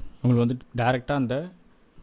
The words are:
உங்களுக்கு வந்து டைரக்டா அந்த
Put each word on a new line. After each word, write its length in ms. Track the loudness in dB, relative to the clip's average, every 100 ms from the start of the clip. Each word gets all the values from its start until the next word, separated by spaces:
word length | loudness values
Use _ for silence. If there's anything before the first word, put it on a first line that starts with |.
| -14 -2
உங்களுக்கு 160 | 2 4
வந்து 200 | 2 -2 -8 -2
டைரக்டா 340 | 0 0 -2
அந்த 400 | -2 -2 -4 -8 -14 _ _ _ -10